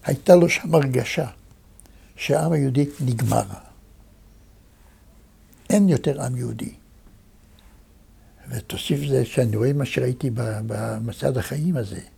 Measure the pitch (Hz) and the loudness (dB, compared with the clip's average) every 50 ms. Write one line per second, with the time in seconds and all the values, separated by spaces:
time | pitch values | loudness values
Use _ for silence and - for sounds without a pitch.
0 | - - 143 139 - - 185 180 170 170 - - - 165 156 160 143 135 127 127 | -2 -2 -4 -2 6 8 8 8 8 6 2 -2 -2 2 2 2 2 2 0 -2
1 | 123 - - - 147 110 - - - - - - - - - - - - - - | -2 -2 -4 -4 -4 -6 -8 -16 -20 -20 -20 -20 -20 -20 -20 -20 -20 -20 -20 -20
2 | - - - - - - 139 151 156 165 170 151 139 135 127 139 147 143 143 - | -20 -20 -16 -12 -2 0 0 0 2 2 2 2 2 2 2 2 0 0 -2 -4
3 | 135 127 120 113 - 107 110 117 104 98 95 - - - - - - - - - | -2 -2 0 0 0 2 2 0 0 -2 -10 -16 -18 -20 -20 -20 -20 -20 -20 -20
4 | - - - - - - - - - - - - - - _ _ - - - - | -20 -20 -20 -20 -20 -20 -20 -20 -20 -20 -20 -20 -20 -20 _ _ -20 -20 -20 -20
5 | - - - - - - - - - - - - - - 196 208 202 190 160 120 | -20 -20 -20 -20 -20 -20 -20 -20 -20 -20 -20 -20 -4 2 4 4 6 6 4 2
6 | - 156 139 143 139 127 127 123 123 117 113 113 - 113 - - - - - - | 2 -2 -4 -2 -4 -6 -4 -6 -6 -8 -8 -8 -10 -12 -12 -16 -20 -20 -20 -20
7 | - - - - - _ _ - - - - - - - - - - _ - - | -20 -20 -20 -20 -20 _ _ -20 -20 -20 -20 -20 -20 -20 -20 -20 -20 _ -20 -20
8 | - - - - - - - - - - 123 113 - - - 185 - - - 143 | -20 -20 -20 -20 -20 -20 -20 -20 -16 -10 -10 -10 -10 -8 -10 -10 -2 -2 -2 -2
9 | 143 143 135 131 127 120 - - 127 113 107 107 113 135 143 143 135 - - - | 0 0 0 0 0 0 0 0 0 0 0 0 0 0 0 0 -2 -2 -2 -2
10 | 127 127 127 123 - 131 113 117 123 113 107 107 110 113 - 113 110 113 110 110 | -2 -2 -4 -2 -4 -4 -4 -4 -4 -4 -4 -6 -6 -6 -6 -6 -6 -6 -6 -6
11 | 113 117 - - - 139 131 127 113 - 135 143 151 180 180 135 113 95 - - | -6 -8 -8 -2 -2 -2 0 0 -4 -4 -4 -2 -2 0 0 -2 -4 -6 -8 -12
12 | - - _ | -14 -16 _